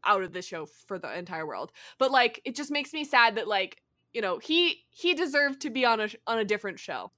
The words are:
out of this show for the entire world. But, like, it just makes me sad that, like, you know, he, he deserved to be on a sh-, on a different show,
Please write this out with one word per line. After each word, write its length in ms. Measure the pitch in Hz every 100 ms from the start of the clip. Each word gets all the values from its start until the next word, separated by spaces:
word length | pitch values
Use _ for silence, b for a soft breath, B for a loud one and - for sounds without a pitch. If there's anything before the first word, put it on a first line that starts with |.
out 180 | - 202
of 100 | 185
this 140 | 180 175
show 200 | 170 151
for 320 | _ - 190
the 180 | 143 147
entire 300 | 180 165 156
world. 260 | 98 131 B B B
But, 120 | 262
like, 300 | 269 240 233
it 100 | -
just 160 | 247 285
makes 220 | 294 285
me 120 | 320
sad 320 | 294 262 233 220
that, 120 | 208
like, 340 | 196 185 - _ _ _ 233
you 40 |
know, 160 | 202 175
he, 440 | - 320 349 - _
he 240 | - 349
deserved 460 | 320 330 285 285 269
to 100 | 294
be 140 | 240
on 160 | 247 226
a 80 | 214
sh-, 80 | - -
on 140 | 226
a 40 |
different 360 | 208 208 202 175
show, 320 | - 143 -